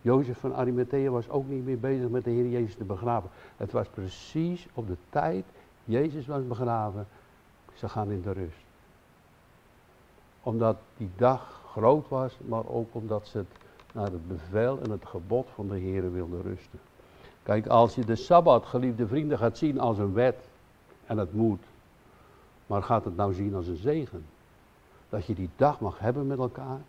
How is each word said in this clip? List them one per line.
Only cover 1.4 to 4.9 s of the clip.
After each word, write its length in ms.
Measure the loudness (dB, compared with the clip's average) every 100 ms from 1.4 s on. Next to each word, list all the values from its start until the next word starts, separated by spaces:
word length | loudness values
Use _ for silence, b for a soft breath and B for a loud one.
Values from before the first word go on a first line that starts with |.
| -2
niet 160 | -6
meer 140 | -4 -2
bezig 300 | 0 0 0
met 160 | -2
de 60 | 0
Heer 180 | 0 0
Jezus 260 | 0 -2
te 100 | -4
begraven. 460 | -6 -4 0 -2 -2 B B B
Het 160 | -4
was 160 | -2 -4
precies 760 | -6 -8 -10 -8 -4 -4 -4 -10
op 120 | -10
de 100 | -6